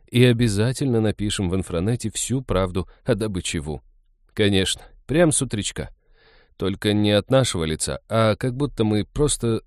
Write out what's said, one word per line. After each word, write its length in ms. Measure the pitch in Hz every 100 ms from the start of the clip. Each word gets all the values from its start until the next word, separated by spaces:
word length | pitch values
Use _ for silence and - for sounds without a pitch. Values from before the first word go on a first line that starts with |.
| _
и 140 | 120
обязательно 760 | 123 117 120 101 113 131 139 117
напишем 480 | 110 98 104 - 95
в 60 |
инфранете 560 | 95 90 85 92 120 110
всю 320 | - - 131
правду 460 | 131 92 92 87 87 -
о 100 | -
добыче 460 | 110 107 92 - 87
Ву. 220 | 73 73 - _ _ _ _
Конечно, 480 | - 104 98 95 - - - -
прям 240 | 143 170
с 100 | -
утречка. 540 | 131 107 95 - 73 - _ _ _ _ _ -
Только 360 | 95 95 107
не 200 | 104 104
от 180 | 104 -
нашего 320 | 131 127 92
лица, 360 | 80 78 - 67 -
а 260 | 110 113
как 220 | 104 127 123
будто 260 | 143 -
мы 200 | 107 107
просто 580 | 98 - 147 - 117 113